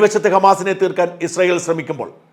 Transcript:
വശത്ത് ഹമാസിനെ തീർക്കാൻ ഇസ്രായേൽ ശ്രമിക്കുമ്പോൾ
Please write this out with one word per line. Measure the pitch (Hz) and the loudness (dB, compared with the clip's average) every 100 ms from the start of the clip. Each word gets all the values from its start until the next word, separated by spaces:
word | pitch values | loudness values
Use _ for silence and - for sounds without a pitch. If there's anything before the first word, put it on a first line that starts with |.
വശത്ത് | 208 208 190 190 | 4 2 2 4
ഹമാസിനെ | 196 175 185 185 | 4 2 0 -2
തീർക്കാൻ | 185 - 175 175 165 | -2 0 -4 -2 -6
ഇസ്രായേൽ | 160 180 175 165 | -2 0 0 -2
ശ്രമിക്കുമ്പോൾ | 165 151 151 98 - _ | -6 -6 -8 -10 -14 _